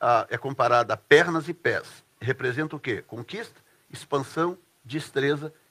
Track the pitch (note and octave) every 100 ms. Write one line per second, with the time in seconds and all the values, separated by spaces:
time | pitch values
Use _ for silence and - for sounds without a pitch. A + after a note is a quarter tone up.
0 | A#2+ A#2 - A#2+ C3+ C3+ A#2+ A#2+ A2 G#2+
1 | _ D3 E3+ E3 D3 E3 B2 F#2+ - -
2 | _ _ A#2 C3 B2+ B2 D#3 D3+ C3 G2
3 | - A2+ A#2 G3+ A#4 - _ _ _ -
4 | - C#3+ C3+ D#3 E3+ F3+ _ _ A#2 D3
5 | - C#3+ C#3 D3 D3+ - _